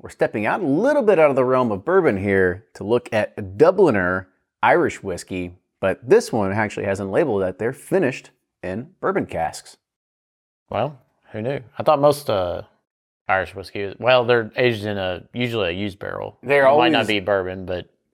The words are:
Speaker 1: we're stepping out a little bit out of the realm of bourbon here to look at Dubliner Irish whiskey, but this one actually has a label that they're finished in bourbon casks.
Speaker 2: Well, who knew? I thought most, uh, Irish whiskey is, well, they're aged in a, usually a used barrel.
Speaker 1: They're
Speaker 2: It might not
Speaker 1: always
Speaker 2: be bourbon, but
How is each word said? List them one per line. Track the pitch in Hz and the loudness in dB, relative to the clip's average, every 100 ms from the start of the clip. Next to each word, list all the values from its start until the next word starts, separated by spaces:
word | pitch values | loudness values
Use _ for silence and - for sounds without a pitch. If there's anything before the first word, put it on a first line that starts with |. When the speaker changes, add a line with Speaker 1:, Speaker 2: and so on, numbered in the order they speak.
Speaker 1:
we're | - | -18
stepping | - 160 120 107 | -4 -4 -2 -2
out | 214 | -2
a | |
little | 165 143 247 294 | 0 2 2 2
bit | 214 175 | 2 4
out | 151 | 4
of | |
the | 135 | 4
realm | 127 131 123 | 2 2 2
of | 101 | -2
bourbon | 123 190 160 101 | 0 2 2 2
here | 101 98 92 90 - | 2 2 2 0 -10
to | - | -10
look | 98 120 - | -2 -2 0
at | 107 104 - 101 98 | -4 -4 -6 -8 2
Dubliner | 156 196 180 104 90 92 92 _ _ _ | 4 4 2 2 0 -2 -6 _ _ _
Irish | 113 156 131 - | 2 2 0 -4
whiskey, | 98 87 - 92 90 90 _ _ | -8 -8 -8 -8 -8 -12 _ _
but | 95 90 117 | -2 -2 2
this | 214 233 | 2 2
one | 117 95 | -2 -2
actually | 101 107 - 101 | -2 -4 -4 -4
has | 98 | -4
a | |
label | 98 110 160 101 | -2 -2 0 0
that | 92 92 | -2 -4
they're | 110 | -6
finished | 135 - 196 143 131 - _ _ _ | -6 -4 -2 0 -4 -12 _ _ _
in | 92 95 139 _ | -10 -8 -10 _
bourbon | 156 - - | -4 -4 -4
casks. | - 78 - - - _ _ _ _ _ _ _ _ - | -4 -6 -8 -18 -20 _ _ _ _ _ _ _ _ -8
Speaker 2:
Well, | 98 131 147 _ _ _ | -6 -6 -8 _ _ _
who | 107 | -8
knew? | 113 139 120 - | -6 -8 -10 -4
I | |
thought | 113 147 | 0 4
most, | 143 143 - | 4 2 -2
uh, | 104 90 87 95 _ _ _ _ _ - | -2 -2 -6 -12 _ _ _ _ _ -4
Irish | 95 90 98 | -2 -4 -10
whiskey | 92 104 | -12 -10
is, | 98 - | -10 -2
well, | 117 127 | 2 4
they're | 117 120 107 | 4 2 0
aged | - 123 110 | 0 0 0
in | 104 101 | -4 -4
a, | 92 87 - | -4 -6 -10
usually | 117 123 117 90 | -6 -4 -2 -2
a | |
used | 87 104 101 | -4 -6 -8
barrel. | - 50 50 - | -10 -8 -10 -10
Speaker 1:
They're | 120 139 135 | 0 4 6
Speaker 2:
It | 147 | 6
might | - | 4
not | 117 | 4
Speaker 1:
always | 107 | 2
Speaker 2:
be | 107 | 0
bourbon, | 92 98 92 95 90 | 0 0 -2 -6 -6
but | 90 - _ _ | -8 -10 _ _